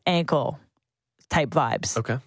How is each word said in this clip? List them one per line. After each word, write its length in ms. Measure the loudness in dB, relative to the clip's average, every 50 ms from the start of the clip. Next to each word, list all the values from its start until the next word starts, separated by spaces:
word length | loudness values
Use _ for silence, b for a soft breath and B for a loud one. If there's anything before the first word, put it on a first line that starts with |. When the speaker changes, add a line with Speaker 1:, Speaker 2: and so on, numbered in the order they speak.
| -2
Speaker 1:
ankle 520 | 0 0 0 2 2 0 0 0 -2 -6 -8 -14 _ _ _ _ _ _ _ _ _ _ _ _ -2
type 200 | 0 0 0 2
vibes. 460 | 2 2 2 2 0 -2 -4 -4 -4
Speaker 2:
Okay. 220 | -4 -2 -2 -4 -6 -6